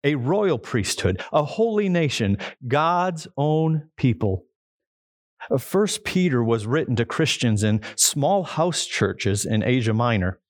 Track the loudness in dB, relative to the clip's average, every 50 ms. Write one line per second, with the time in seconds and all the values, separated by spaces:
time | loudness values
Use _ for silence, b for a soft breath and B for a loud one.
0 | 0 0 0 0 0 0 0 2 2 2 0 0 -2 -2 -2 -2 -2 -2 -4 -2
1 | -2 -2 -2 -2 -6 -2 0 0 0 0 0 0 0 0 2 0 0 2 2 2
2 | 0 0 0 0 0 0 0 -2 B B B B -4 0 0 2 2 2 2 2
3 | 0 -2 -4 -6 -12 -10 _ -2 0 2 2 2 2 2 0 0 -2 _ _ 0
4 | 0 0 2 2 0 -2 -2 -2 -6 _ _ _ _ _ _ _ _ _ _ _
5 | _ _ _ _ _ _ _ B B B -2 -2 -2 -2 0 0 0 0 -2 -6
6 | -8 -2 0 2 2 2 2 2 2 2 0 0 0 -2 -2 -2 0 0 0 0
7 | 0 -2 0 0 0 0 0 0 2 2 2 2 2 2 2 0 B B B B
8 | 0 0 0 0 0 2 2 0 0 -2 -2 0 0 0 0 -4 -6 -6 -2 0
9 | 0 0 0 -2 -2 -2 -2 -2 -2 0 0 0 2 2 2 2 2 0 0 2
10 | 2 2 2 2 0 -2 -4 _ _